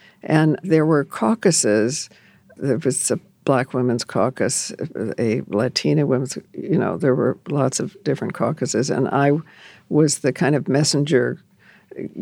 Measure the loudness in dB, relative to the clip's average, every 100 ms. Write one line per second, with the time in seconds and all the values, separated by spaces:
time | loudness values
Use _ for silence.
0 | -20 _ 0 2 4 2 2 2 4 2
1 | 0 -2 0 2 2 2 2 2 2 -2
2 | -10 -18 _ _ _ -6 -2 0 0 -2
3 | -2 -4 -6 _ 0 0 0 -2 0 -2
4 | -2 0 0 0 -2 -2 -6 -8 -8 -6
5 | -6 -2 -2 -2 -2 -2 -2 -2 0 2
6 | 2 0 -2 -8 -12 -10 -2 -2 0 0
7 | 0 2 0 -2 -4 -2 0 -2 -6 -6
8 | -4 -4 -4 -4 -2 -2 -2 -2 0 0
9 | 0 2 2 2 -2 -16 -20 -20 -2 2
10 | 2 2 -2 0 0 0 0 0 2 0
11 | 2 2 2 -2 _ _ _ _ _ -14
12 | -12 -4